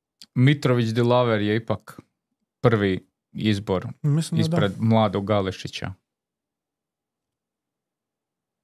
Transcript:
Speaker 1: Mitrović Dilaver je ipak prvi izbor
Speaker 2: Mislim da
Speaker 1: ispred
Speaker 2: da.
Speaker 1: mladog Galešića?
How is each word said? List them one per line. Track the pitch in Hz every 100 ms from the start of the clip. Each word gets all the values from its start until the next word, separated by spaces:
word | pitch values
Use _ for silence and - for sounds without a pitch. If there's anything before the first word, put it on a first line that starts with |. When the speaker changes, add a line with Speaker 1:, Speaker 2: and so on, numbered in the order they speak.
| _ _ - -
Speaker 1:
Mitrović | 127 147 131 120 113
Dilaver | 113 120 123 123 110
je | 104 107
ipak | 113 104 - - - _ _ _ _ _
prvi | 123 110 101 92 - _ _
izbor | - 107 101 104 92 113 -
Speaker 2:
Mislim | 151 147 160 165
da |
Speaker 1:
ispred | 113 170 101
Speaker 2:
da. | 90 110
Speaker 1:
mladog | 113 107 101 98
Galešića? | 104 95 - - - - 95 _ _ _ _ _ _ _ _ _ _ _ _ _ _ _ _ _ _ _ _ _ _ _ _ _ _